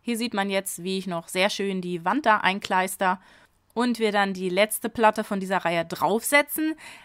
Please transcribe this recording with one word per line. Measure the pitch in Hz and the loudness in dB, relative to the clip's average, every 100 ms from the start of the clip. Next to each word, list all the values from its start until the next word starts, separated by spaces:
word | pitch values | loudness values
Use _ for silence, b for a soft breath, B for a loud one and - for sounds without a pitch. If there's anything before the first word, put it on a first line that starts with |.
Hier | - 233 | -4 -4
sieht | 240 | -2
man | 202 196 | -2 0
jetzt, | 196 190 - | -2 -2 -8
wie | 175 190 | -4 -4
ich | 185 | -4
noch | 170 170 | -6 -6
sehr | 185 202 | 0 0
schön | - 196 190 | 0 -4 -2
die | 180 175 170 | -4 -4 0
Wand | 240 | 0
da | 247 214 | 4 4
einkleister | - 196 - 190 190 - 190 180 b b b _ _ | 2 -2 0 0 0 0 0 0 b b b _ _
und | - 247 226 | -2 0 2
wir | 220 | 2
dann | 202 196 | 2 0
die | 185 185 | 0 -2
letzte | 180 214 - 233 | 2 2 0 -6
Platte | 226 220 220 | 4 4 4
von | 208 196 | -4 -4
dieser | 185 190 | -2 0
Reihe | 170 170 | 0 -2
draufsetzen. | 165 - 147 208 - 285 294 - 311 320 B B | -2 -2 0 0 2 2 2 -2 -2 -4 B B